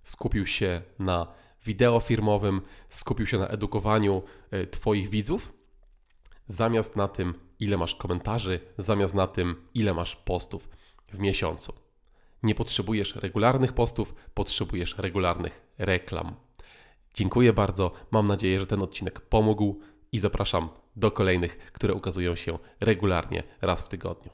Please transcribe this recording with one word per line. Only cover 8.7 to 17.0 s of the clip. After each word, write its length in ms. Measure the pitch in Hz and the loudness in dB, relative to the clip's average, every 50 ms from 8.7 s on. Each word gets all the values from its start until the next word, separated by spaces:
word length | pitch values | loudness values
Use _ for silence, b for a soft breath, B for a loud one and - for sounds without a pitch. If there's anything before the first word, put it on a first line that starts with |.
| - - | -10 -6
zamiast 360 | 95 - 107 101 101 90 90 | 0 0 2 2 2 2 2
na 120 | 98 92 | 0 0
tym, 420 | 90 - - 90 87 82 82 - - _ | 0 0 -2 -2 -2 -2 -6 -12 -8 _
ile 200 | 117 107 101 90 | 0 0 0 0
masz 220 | 82 87 - - | 0 -4 -6 -8
postów 520 | - _ - 110 107 - - - 95 - - b b b b b b b - | -8 _ -2 -2 -2 -2 -6 -10 -12 -12 -14 b b b b b b b -16
w 60 | 98 92 | -8 -2
miesiącu. 540 | 101 98 95 - - 82 80 80 - - - - _ _ _ _ _ _ _ _ _ _ _ _ | 0 0 0 0 -2 -2 -2 -4 -8 -8 -8 -14 _ _ _ _ _ _ _ _ _ _ _ _
Nie 120 | - 110 107 | 0 0 0
potrzebujesz 640 | - 113 - - - 98 92 113 107 98 - - | 0 -2 -4 -2 -4 -2 -2 -2 -2 -2 -4 -6
regularnych 560 | - - 95 92 104 104 123 127 131 131 123 | -8 -8 -4 0 2 4 4 4 4 2 0
postów, 420 | 123 - 117 110 - - 107 - B B B B - | 2 0 0 0 0 -4 -6 -6 B B B B -6
potrzebujesz 640 | - 101 - - - 104 87 - 90 87 - - - | -4 -4 -2 -2 -4 -4 -4 -2 -4 -4 -4 -4 -4
regularnych 640 | 95 95 85 98 92 87 87 87 87 82 - - - _ _ - | -6 -2 0 0 2 2 0 0 -4 -8 -8 -12 -20 _ _ -4
reklam. 560 | 92 95 92 87 - - - 82 82 85 - - _ _ _ B B B B B B B B B | 0 0 0 0 0 -4 -6 -6 -6 -6 -10 -12 _ _ _ B B B B B B B B B